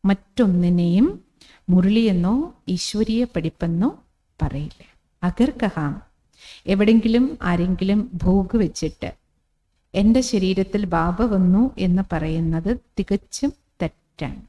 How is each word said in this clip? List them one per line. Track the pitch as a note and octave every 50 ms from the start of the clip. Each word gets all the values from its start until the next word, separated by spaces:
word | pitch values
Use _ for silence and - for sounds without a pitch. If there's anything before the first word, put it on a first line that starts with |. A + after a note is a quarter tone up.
| -
മറ്റൊന്നിനെയും | G3 G3 G3 _ _ _ - B3 G3 F3+ F3 F3 F3 F3 F3 F3 F3 E3+ F#3+ B3 E4+ G#4 - _ _ _ _ - - - _ _ -
മുരളി | F3+ F#3 F3+ G3 G#3 A3+ A#3 A3
എന്നോ | F#3+ F3 F3 F#3 A3 C4 D#4 F4+ - _ _ -
ഈശ്വരീയ | F3+ F3 - - - G#3 A3 G#3+ A3 A3+ B3
പഠിപ്പെന്നോ | A#3+ _ F3 D#3+ D#3+ - _ - E3+ E3+ E3+ F#3+ C#4+ G4+ - _ _ _ _ _ _ _ _
പറയില്ല. | - - - C#3+ D3+ D3+ - _ - _ _ _ _ _ _ _
അഗർ | - F3+ F3 - - - - B3
കഹാം, | A#3 G3+ - F#3 D3+ C#3+ - - - _ _ _ _ _ _ _ - - - - _
എവിടെങ്കിലും | - G3 G3 G#3 G#3 A3+ A3+ A3 A3+ A3+ A#3+ B3+ C#4 D#4+ -
ആരെങ്കിലും | - F3+ F3 E3+ F3 F#3 F#3 F3 F#3+ F#3+ G3+ G#3+ G#3 B3+ F3+ E3+
ഭോഗ് | - F#3 F#3 G3 F#3+ F3 -
വെച്ചിട്ട് | A#3 G#3 E3 - - - D#3 - _ - F2 - _ _ _ _ _ _ _ _ _ _ _ _ _ _ _ -
എൻ്റെ | F#3 G3+ G#3+ A3+ B3+
ശരീരത്തിൽ | B3+ - - G3+ F#3 F#3 F#3+ F#3+ F#3+ F#3+ - G#3 G#3
ബാബ | F3+ E3+ E3 E3 F3 F3 F3 A#3 A#3+ G#3
വന്നു | F#3+ F#3 F3+ F#3 G3+ A#3+ C4 - -
എന്ന് | F#3 F3+ F3 F#3 F#3+ -
പറയുന്നത് | F3+ D#3+ D#3 D#3+ D#3+ E3 E3 D#3+ E3 E3 E3 F#3+ A#3+ B3 _ _ _
തികച്ചും | - G3 - G3 G3+ _ _ - - - C#4+ - _ _ _ _ _
തെറ്റാണ്. | E3+ D#3 _ _ _ _ _ - D#3 C3 - A2 -